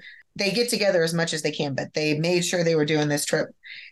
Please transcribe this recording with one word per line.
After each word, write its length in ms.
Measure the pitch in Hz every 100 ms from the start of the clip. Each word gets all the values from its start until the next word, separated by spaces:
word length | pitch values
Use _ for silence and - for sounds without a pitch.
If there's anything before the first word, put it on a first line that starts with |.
| - - _ -
they 160 | 202
get 160 | 190 240
together 340 | 220 202 185
as 100 | 165
much 180 | 170 165
as 80 | 156
they 80 | 156
can, 220 | 147 147 135
but 180 | -
they 240 | - 156 147
made 240 | 165 180
sure 200 | 175 180
they 120 | 165 160
were 80 |
doing 240 | 147 156 147
this 160 | 147 -
trip. 220 | 156 - - - - -